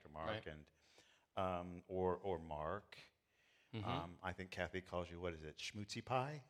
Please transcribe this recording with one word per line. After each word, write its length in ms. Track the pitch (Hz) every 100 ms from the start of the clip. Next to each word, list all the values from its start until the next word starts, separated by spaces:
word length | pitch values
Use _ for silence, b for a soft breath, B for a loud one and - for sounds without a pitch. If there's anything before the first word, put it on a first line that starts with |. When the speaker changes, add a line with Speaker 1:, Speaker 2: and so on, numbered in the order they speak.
Speaker 1:
Doctor 60 | -
Mark, 180 | 76 82
Speaker 2:
right. 180 | 107 87
Speaker 1:
and, 180 | 78 76 _ b b b b b -
um, 460 | 95 90 90 87 -
or, 300 | 92 92 87
or 160 | 101 85
Mark. 580 | 80 76 76 98 - - - _ _ b b b b
Speaker 2:
Mm-hmm. 160 | 113 95
Speaker 1:
Um, 280 | 87 85 87
I 120 | 92
think 180 | 90 92
Kathy 300 | - 87 92
calls 280 | 90 90 85
you, 100 | 85
what 140 | 90
is 100 | 80
it, 140 | 78 73
Schmootsy 460 | - 104 104 120
Pie 380 | - 127 131 151